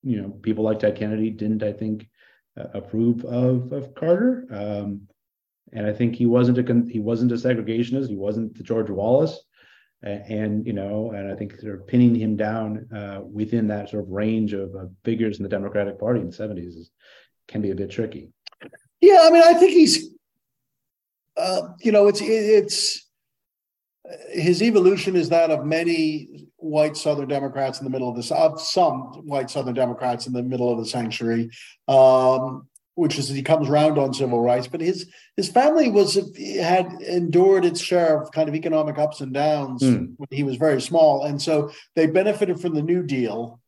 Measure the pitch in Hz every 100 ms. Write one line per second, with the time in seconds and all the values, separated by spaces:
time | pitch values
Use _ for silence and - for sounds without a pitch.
0 | 135 110 98 101 113 107 110 107 107 107
1 | 107 107 110 110 107 110 107 101 110 107
2 | - _ _ _ _ - - 101 - 110
3 | 117 117 123 120 127 127 127 143 - -
4 | 160 180 247 254 - 104 104 104 101 101
5 | 101 _ _ _ _ _ _ 117 107 104
6 | 120 117 120 120 120 123 123 120 117 113
7 | 104 117 123 117 127 117 107 113 120 131
8 | 131 101 98 107 110 - - 113 110 98
9 | 104 131 156 - _ _ _ _ _ _
10 | 104 101 104 107 107 104 113 104 98 107
11 | 110 104 98 98 104 - 110 95 - 123
12 | 123 117 110 107 107 113 110 107 - 107
13 | 101 98 101 104 107 117 107 104 101 107
14 | 95 95 107 113 107 101 95 95 92 -
15 | - 113 110 101 98 101 98 101 101 98
16 | 107 120 90 - 107 95 87 82 85 _
17 | _ _ _ _ _ 104 101 98 98 -
18 | 107 - - _ - _ - - _ _
19 | 359 381 320 339 330 339 370 339 311 -
20 | - - _ _ _ _ _ _ _ _
21 | _ _ _ - 185 185 - - 233 208
22 | 208 202 208 220 208 214 196 - - -
23 | _ _ _ _ _ _ _ _ _ _
24 | - - - 117 151 175 226 214 180 196
25 | 202 185 156 170 165 156 147 160 170 165
26 | 156 151 - 147 147 _ 160 151 151 151
27 | 156 147 135 143 139 135 135 131 135 131
28 | 127 120 117 - 160 156 - 185 170 131
29 | 131 - 156 143 127 147 127 123 123 120
30 | 127 120 127 123 127 127 123 117 110 123
31 | 113 113 117 117 117 - - _ - 135
32 | 131 131 127 131 131 135 - _ _ -
33 | 156 143 135 139 131 156 139 147 151 147
34 | 135 131 135 120 120 123 127 175 160 185
35 | - - _ - 196 240 285 320 262 202
36 | 175 180 - - - 190 170 185 180 -
37 | - 180 170 165 190 190 175 165 - 180
38 | 165 151 - - 156 151 160 156 151 147
39 | 151 151 135 135 151 151 135 127 131 110
40 | 85 - 139 139 139 123 156 135 - 165
41 | 156 139 147 143 160 156 147 - - -
42 | 160 160 202 208 196 175 175 156 151 180
43 | 156 135 117 107 117 -